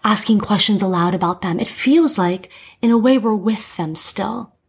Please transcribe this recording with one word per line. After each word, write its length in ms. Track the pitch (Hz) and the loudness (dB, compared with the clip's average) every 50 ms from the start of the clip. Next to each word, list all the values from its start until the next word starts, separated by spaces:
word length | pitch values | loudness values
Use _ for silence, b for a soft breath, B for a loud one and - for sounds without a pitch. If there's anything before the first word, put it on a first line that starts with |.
| B | B
asking 380 | 214 214 208 - - 226 202 | 0 0 0 2 2 2 0
questions 420 | 196 - 214 185 - - 208 196 196 | 2 0 0 0 2 2 2 2 2
aloud 320 | 190 185 175 170 175 175 | 2 2 2 2 2 0
about 260 | 185 180 170 180 180 | 0 -2 -2 -4 -4
them, 200 | - 185 170 - | -4 -6 -4 -4
it 80 | - - | -6 -6
feels 500 | - - - 254 277 330 330 285 - - | -8 -4 0 2 4 4 4 2 2 0
like, 320 | 185 175 180 185 - - B B B B B B - | 0 0 -2 -4 -8 -16 B B B B B B 0
in 80 | 233 | 2
a 80 | 233 233 | 2 2
way, 180 | 214 254 262 | 4 4 2
we're 160 | 262 202 226 214 | 2 2 0 -2
with 440 | 214 180 220 220 196 - - - | -2 -2 -2 -4 -4 -6 -12 -10
them 180 | - 170 156 160 | -8 -8 -6 -2
still, 640 | 160 - - - - 190 196 - - - - _ _ _ | -2 -2 -2 -2 -4 -6 -8 -8 -10 -14 -16 _ _ _